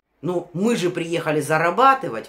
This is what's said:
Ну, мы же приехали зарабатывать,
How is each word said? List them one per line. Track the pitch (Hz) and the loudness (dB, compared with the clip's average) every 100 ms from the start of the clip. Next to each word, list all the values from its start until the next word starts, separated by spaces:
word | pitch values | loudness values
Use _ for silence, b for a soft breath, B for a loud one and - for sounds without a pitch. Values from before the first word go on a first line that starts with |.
| _ _ | _ _
Ну, | 151 175 - | -6 -4 -6
мы | 165 214 220 | -2 0 0
же | 170 | 0
приехали | 175 165 165 151 151 | -2 -4 -4 -2 -2
зарабатывать, | 139 156 170 196 269 262 160 110 | 0 0 2 4 4 4 -2 -8